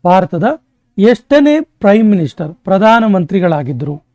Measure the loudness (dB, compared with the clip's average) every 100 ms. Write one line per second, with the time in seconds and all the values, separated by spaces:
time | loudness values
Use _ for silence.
0 | 2 0 0 -4 -4 -6 _ _ _ 0
1 | 0 0 _ 2 2 0 -4 _ 0 2
2 | 2 0 -4 -8 -14 -12 -4 2 2 2
3 | 2 -2 -2 -2 -2 -2 -6 -8 -10 -12
4 | _